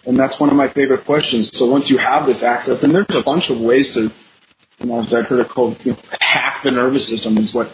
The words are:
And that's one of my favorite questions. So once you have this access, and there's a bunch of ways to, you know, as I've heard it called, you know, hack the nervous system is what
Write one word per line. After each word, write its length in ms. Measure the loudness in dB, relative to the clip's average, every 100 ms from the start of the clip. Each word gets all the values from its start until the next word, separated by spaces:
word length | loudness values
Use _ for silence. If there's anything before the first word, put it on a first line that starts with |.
| 0
And 120 | 0
that's 220 | 0 2
one 100 | 2
of 60 | 2
my 140 | 2
favorite 360 | 0 0 0 0
questions. 500 | 0 0 -2 -2 0
So 100 | 2
once 240 | 2 2
you 80 | 0
have 280 | 2 0 0
this 180 | 0
access, 400 | 0 -2 -2 0
and 100 | 2
there's 140 | 2 0
a 120 | -2
bunch 280 | 0 -2 -2
of 100 | -2
ways 340 | 2 2 2 -2
to, 160 | -4 -6 -20 _ _ _ _ _
you 60 | -6
know, 160 | -4
as 120 | -2
I've 120 | -2 0
heard 140 | 0
it 100 | 0
called, 280 | 0 -2 0
you 100 | -4
know, 60 | -6 -8 -6
hack 440 | 0 0 -2 -4
the 80 | -2
nervous 360 | 0 0 0 -2
system 300 | -6 0 0
is 160 | 0
what 180 | -2 -6